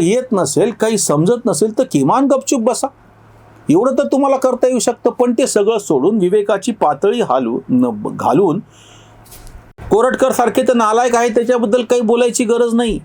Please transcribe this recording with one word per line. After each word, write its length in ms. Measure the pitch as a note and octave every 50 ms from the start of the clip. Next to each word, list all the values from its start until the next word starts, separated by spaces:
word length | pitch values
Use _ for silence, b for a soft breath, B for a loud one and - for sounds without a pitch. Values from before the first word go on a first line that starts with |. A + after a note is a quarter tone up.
येत 320 | E3+ F3 A3 B3+ B3+ -
नसेल, 380 | G#3+ F#3+ E3+ - - C#3+ F#3 A#3+
काही 280 | - - G#3+ A3 A3+ F#3+
समजत 480 | - - D3+ D3+ D#3+ F3+ A#3+ A#3+ -
नसेल, 320 | A3+ F3 - G#3+ A3 G#3+ -
तर 60 | C4 C4
किमान 340 | - D3 C3 D3+ G#3 B3+ C#4
गपचूप 340 | C4 C#4 C4 - - D4+ B3
बसा, 260 | A3 G#3+ G#3+ - - C#4 - _ - - - - - - - - - - - - - -
एवढं 220 | D3 F3+ A#3 C4+
तर 140 | A#3+ C#4 C#4
तुम्हाला 300 | C#4 D4 C4+ C#4 C4+ C4+
करता 300 | C4+ - B3+ B3 A#3+ -
येऊ 120 | B3+ B3+ A#3
शकतं. 320 | - B3 A#3 - - A#3+
पण 220 | A3+ - B3 A#3+
ते 140 | A#3 - C4+
सगळं 320 | B3 - G#3+ G3+ G#3+ A#3 G#3
सोडून 400 | - - D#3+ B2+ C3 F#3 A3 A3
विवेकाची 540 | F3 F3+ G3 G#3+ G3+ G#3+ G#3+ F#3+ - -
पातळी 480 | A3 - F3 D3+ D3 D3 - G3+ A#3 A#3+
हालू-, 400 | G3+ D3 B2+ C3+ B2+ A2+ B2 C3+ - -
न-, 460 | B2+ B2 B2+ A#2+ A2 G#2 G#2 A2 G#2
घालून 440 | F#2+ G2 - A#2+ D#3+ G3+ E3+ D3 - - B B B B B B B B B B B - - - - - - - - - - _ - - -
कोरटकर 420 | - G#3+ A#3+ B3+ A3+ - C4 C4
सारखे 300 | - - A#3+ A3 - C4
तर 120 | A#3+ A#3+ B3+
नालायक 420 | A#3 A3 G#3+ A3 A#3 B3+ B3 A#3+
आहे, 120 | A#3+ A#3+ A#3+
त्याच्याबद्दल 540 | A3 A#3+ A#3 A#3 B3 A#3+ A3+ G#3 G#3 B3 A3+
काही 160 | - B3+ B3
बोलायची 440 | A3+ G#3 A#3+ A#3+ B3 A#3+ A#3 - B3
गरज 300 | G#3 A#3 A#3 A#3+ A#3 A3+
नाही. 240 | A#3 A#3+ A3+ F#3 - -